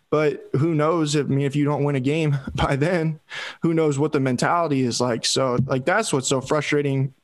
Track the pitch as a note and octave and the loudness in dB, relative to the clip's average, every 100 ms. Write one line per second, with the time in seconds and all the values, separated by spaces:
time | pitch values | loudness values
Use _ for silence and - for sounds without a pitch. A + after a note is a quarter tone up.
0 | - D3+ D3+ - - - E3 D#3 D3+ F3 | -2 2 2 0 -4 -2 0 2 2 2
1 | D3+ D3 C3+ C3+ C#3 C#3+ D3 C#3+ C#3+ C#3+ | 0 0 0 0 0 0 0 0 0 0
2 | B2+ D#3+ D#3 C#3+ - - D3 C#3 D#3 F3+ | 0 0 0 -2 -4 -2 0 0 0 0
3 | D#3+ D#3 _ - - - E3 E3 D#3 C#3 | -2 -4 _ -14 -14 -4 0 2 2 2
4 | D3+ D3 C3 B2 C3+ E3+ E3 C3+ B2+ A2 | 0 2 0 0 2 2 0 0 0 0
5 | B2 A2+ - C3+ C3 B2 C3+ C3+ F3 G3 | 0 0 -2 0 0 0 0 -2 0 0
6 | A3 C#3 B2+ C3+ B2+ D3+ C#3+ D3 C#3+ C3+ | 0 -2 0 -2 0 -2 0 0 0 0
7 | C3+ - | -2 -4